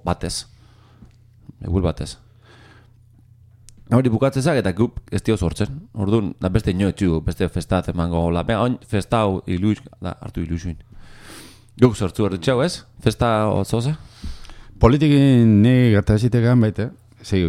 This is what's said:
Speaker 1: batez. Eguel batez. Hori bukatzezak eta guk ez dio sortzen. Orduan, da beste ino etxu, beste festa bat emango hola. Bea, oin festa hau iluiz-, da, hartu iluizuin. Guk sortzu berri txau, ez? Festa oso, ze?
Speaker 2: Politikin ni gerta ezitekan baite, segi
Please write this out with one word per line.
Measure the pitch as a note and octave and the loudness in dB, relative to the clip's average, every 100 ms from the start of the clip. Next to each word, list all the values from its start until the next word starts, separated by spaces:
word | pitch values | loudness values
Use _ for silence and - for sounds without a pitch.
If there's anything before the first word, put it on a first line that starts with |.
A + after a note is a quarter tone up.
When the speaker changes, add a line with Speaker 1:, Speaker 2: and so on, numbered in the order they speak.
Speaker 1:
batez. | F2 F2 F2+ - - - - _ _ - - - _ _ - - | -6 -6 -6 -10 -14 -20 -20 _ _ -20 -20 -20 _ _ -20 -14
Eguel | F#2+ F2+ | -4 -2
batez. | F2 - D2+ - _ _ _ - - - _ _ _ _ _ _ - _ - - - | -2 -4 -10 -12 _ _ _ -20 -20 -20 _ _ _ _ _ _ -20 _ -20 -14 0
Hori | A#2 C3 | 2 2
bukatzezak | A2 C3+ C3+ C#3 C#3 | 2 0 0 0 0
eta | G2 | 0
guk | F2+ A#2 - - | 0 -2 -4 -6
ez | G2 | -4
dio | - G#2+ | 0 0
sortzen. | E2+ - G#2 C#3+ G3 | 0 -2 -6 -6 -12
Orduan, | G#2+ F#2+ A2 F#2+ - | -6 -2 0 -2 -4
da | F#2 | -2
beste | G2 G#2+ | 0 0
ino | F2+ G2 | 0 0
etxu, | - F#2+ D#2+ | 0 0 0
beste | D#2 F2 F#2 | -2 -4 -4
festa | F2 - F#2 | -4 -2 -2
bat | E2+ | -2
emango | F2 E2+ E2+ E2+ | -4 -2 0 0
hola. | E2+ | -2
Bea, | E2 A2 | -2 0
oin | A#2+ B2 | -2 -4
festa | - G#2 - A#2 | -6 -6 -2 0
hau | G#2 F#2+ | 0 -2
iluiz-, | - F2+ G#2 G2+ - - | -4 -2 -2 -2 -6 -14
da, | F2+ - | -12 -12
hartu | - - | -12 -8
iluizuin. | E2 E2+ F2 D#2 - - - - - - - - - - | -6 -6 -8 -12 -14 -20 -20 -20 -20 -20 -20 -20 -10 2
Guk | B2+ G2+ | 2 4
sortzu | F#2+ - G2+ | -4 -2 -2
berri | F#2 | -2
txau, | D#2+ B2 | 0 0
ez? | E3+ - - - | 0 -4 -16 -4
Festa | A#2+ - A#2+ A2 G#2+ | -2 0 0 0 0
oso, | G2 G2 A2+ | -2 -2 -2
ze? | B2+ D#3 - - - - - - - - | -2 -6 -10 -14 -12 -12 -14 -20 -16 2
Speaker 2:
Politikin | A#2 C#3+ D3+ C#3+ C#3 B2+ A2+ G#2 | 4 4 4 4 6 6 6 6
ni | A2+ B2+ B2 | 6 4 4
gerta | G2+ G2+ G#2+ | 2 2 2
ezitekan | A#2+ A#2+ A#2 B2 | 2 2 2 2
baite, | A2 F#2+ A2+ - _ - | 2 -2 -8 -10 _ -18
segi | - F#2+ | -4 0